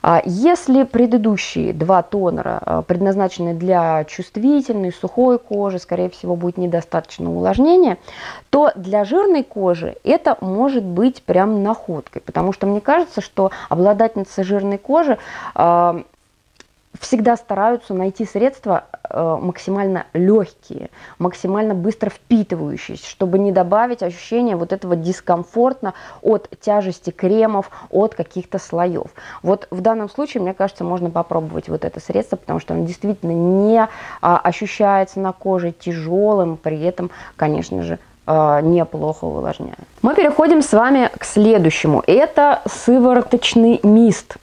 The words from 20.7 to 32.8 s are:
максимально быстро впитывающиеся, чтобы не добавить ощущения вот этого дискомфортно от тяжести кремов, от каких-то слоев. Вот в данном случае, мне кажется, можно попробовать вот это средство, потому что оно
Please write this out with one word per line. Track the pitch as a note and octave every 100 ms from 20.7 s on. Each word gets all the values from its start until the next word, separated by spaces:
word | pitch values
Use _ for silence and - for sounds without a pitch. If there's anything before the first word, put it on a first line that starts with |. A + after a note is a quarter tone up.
| - - - - -
максимально | F3 - F#3+ G3 G#3+ F#3+
быстро | F#3 G#3+ G#3
впитывающиеся, | - _ A#3 G3 E3+ D3+ - - - -
чтобы | - F#3+ F#3+
не | G3+
добавить | F#3 F3 G#3 B3 A#3
ощущения | F3 F3 - A#3 A#3+ F3+
вот | E3+
этого | G3 F#3 E3+
дискомфортно | E3 F#3 - F3 F3 A#3 B3+ C4 G3+ - - -
от | - G#3 - -
тяжести | - G#3 F#3+ F3 -
кремов, | - F#3 G#3+ A3 G3+ - - -
от | - A3 -
каких-то | - F#3 F3 F#3+
слоев. | - E3 F3+ E3+ - - - -
Вот | E3+ G3 -
в | F#3
данном | F#3+ A3+ G#3
случае, | - D4 A#3+
мне | F#3
кажется, | F#3+ G3 -
можно | F3 F3+ F3
попробовать | E3+ E3+ E3+ D#3+ D#3+ D#3+
вот | D#3 -
это | -
средство, | - G3 A3+ F#3+
потому | - E3+
что | -
оно | E3+